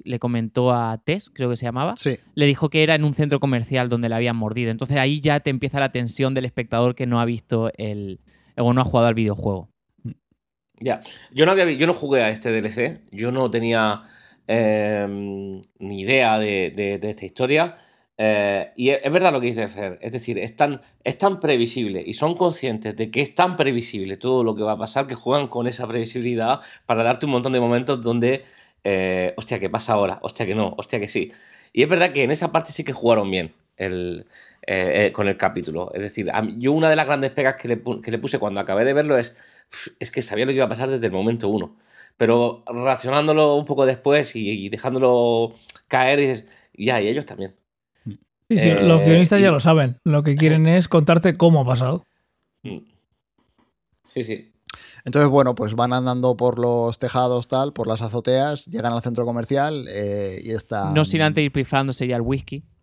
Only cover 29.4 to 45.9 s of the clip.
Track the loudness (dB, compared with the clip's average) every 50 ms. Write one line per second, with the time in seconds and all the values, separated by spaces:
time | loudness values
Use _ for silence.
29.4 | -8 -8 -8 -6 -6 -4 -4 -4 -2 0 0 0 0 0 -2 -6 -10 -12 -8 -6
30.4 | -6 -4 -2 -2 -2 -2 -2 -6 -6 -4 -6 -6 -6 -4 -4 -6 -6 -6 -10 -20
31.4 | -20 -20 -20 -20 _ _ 0 2 2 2 4 2 2 2 2 0 0 0 0 -2
32.4 | -2 -2 -2 -2 -2 -2 -10 -10 -8 -8 -8 -2 2 4 4 4 2 0 -2 -4
33.4 | -4 -6 _ _ _ _ _ -8 -8 -6 -6 -6 -6 -6 -8 -10 -12 _ _ -20
34.4 | -20 -20 _ _ -6 -4 -2 0 0 2 2 2 2 2 0 0 -2 -2 -2 0
35.4 | -2 -2 -2 -2 -8 -6 -8 -8 -8 -8 -8 -8 -10 -8 -8 -6 -6 -4 -2 -2
36.4 | -4 -4 -6 -4 0 0 2 2 4 2 2 2 2 0 0 -2 -2 -4 -2 0
37.4 | 0 0 0 -2 -4 -4 -4 -4 -4 -6 -8 -6 -6 -6 -6 -6 -4 -4 -4 -2
38.4 | -4 -2 -4 -4 -4 -2 0 0 2 2 2 2 2 2 2 0 0 -2 -10 _
39.4 | -20 -20 _ _ _ _ -18 -16 -16 -16 -14 -12 -12 -8 -8 -8 -8 -6 -4 -4
40.4 | -2 -2 0 0 0 0 -2 -4 -4 -4 -4 -2 -2 -2 -2 0 -2 -2 -2 -2
41.4 | -2 -2 -2 -2 -4 -6 -12 _ _ _ _ -20 -20 _ _ 0 2 4 4 4
42.4 | 2 0 -2 -6 -12 -12 -8 -4 -2 -2 -2 -2 -2 -2 0 0 2 2 4 4
43.4 | 4 4 4 2 0 -2 0 2 2 2 2 0 2 2 2 2 2 -2 -6 -8
44.4 | -6 -4 -4 -4 -6 -8 -8 -6 -6 -4 -2 2 4 4 4 4 4 4 2 2
45.4 | 0 -2 -4 -10 _ -20 -20 -20 _ -2